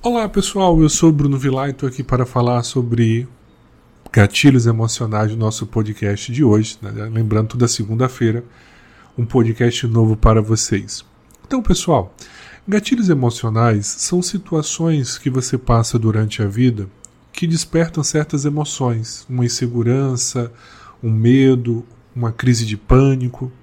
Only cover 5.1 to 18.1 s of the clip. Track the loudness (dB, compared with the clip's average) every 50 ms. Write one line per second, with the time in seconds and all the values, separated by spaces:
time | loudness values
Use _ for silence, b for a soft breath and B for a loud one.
5.1 | -2 -2 -2 -2 -2 -2 -2 -2 -2 -4 -10 -6 -4 -4 -2 -2 -4 -6 -4 -4
6.1 | -4 -4 -6 -8 -2 2 4 4 4 4 2 -2 -6 _ -14 -14 -12 -10 -10 -6
7.1 | -4 -2 -2 0 0 0 0 -2 0 0 0 0 0 -4 -4 -6 -2 -2 -2 -2
8.1 | -2 -2 0 0 0 -2 -6 b b b b b b b b b b b b b
9.1 | b -6 -6 0 2 2 2 2 0 0 0 0 0 -2 -4 -2 2 2 2 2
10.1 | 2 4 4 4 6 4 2 2 0 -2 0 -2 -2 -4 -4 -6 -14 -16 -16 _
11.1 | _ _ _ _ _ _ _ -6 -4 -2 2 2 0 0 2 0 0 0 0 -4
12.1 | _ B B B B B B B B B B -2 -2 -2 0 0 -2 0 2 2
13.1 | 2 2 2 -2 -2 -2 -6 -2 0 2 2 2 2 0 -2 -4 -8 -8 -6 -2
14.1 | -2 -2 -2 -2 -6 -8 -6 -4 -4 -4 -4 -4 -6 -2 -2 0 0 0 -2 -4
15.1 | -6 -6 -4 -2 -2 -2 -2 -2 -4 -4 0 2 2 2 2 0 -2 0 0 0
16.1 | 0 0 -2 -2 -2 -4 -4 -4 0 2 2 2 0 -2 -8 -12 _ _ _ -20
17.1 | _ _ _ _ _ -6 -4 -2 -2 -2 -4 -2 0 -2 -2 0 -2 -6 -4 -2